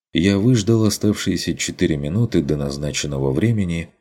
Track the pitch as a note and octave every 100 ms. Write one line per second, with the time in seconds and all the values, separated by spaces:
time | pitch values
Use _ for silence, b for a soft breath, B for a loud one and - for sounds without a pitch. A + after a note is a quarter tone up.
0 | _ - F#2 G2 A2 B2 G2 A2+ G#2+ -
1 | G#2+ G2+ - F2 - D#2+ - - F2 D2+
2 | D2 F#2+ A#2 E2+ C#2+ D2 C#2+ C#2+ D2 C#2
3 | D2 C#2 C2+ C2+ A2 A2 F#2 E2+ D#2+ _